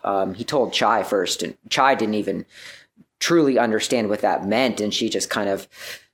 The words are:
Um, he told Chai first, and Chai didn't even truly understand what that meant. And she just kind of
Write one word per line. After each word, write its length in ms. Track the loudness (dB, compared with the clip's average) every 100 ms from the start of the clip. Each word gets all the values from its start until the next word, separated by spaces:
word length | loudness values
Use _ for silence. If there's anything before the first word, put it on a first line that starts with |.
| -2
Um, 280 | -2 -2
he 120 | -4 -2
told 260 | 0 0
Chai 320 | 2 2 2
first, 400 | 2 0 0 -4
and 140 | -6 -10 -4
Chai 260 | 2 4 2
didn't 200 | 0 -2
even 300 | -2 -4 -8 -16 -20 -20 _ _ _ _
truly 400 | 2 4 4 4
understand 500 | 2 2 0 0 0
what 120 | 0
that 240 | 0 0 0
meant. 320 | 2 2 0
And 140 | -4
she 160 | -2 -2
just 200 | -2 -4
kind 200 | -2 -2
of 180 | -4 -6 -16 -16 -16 _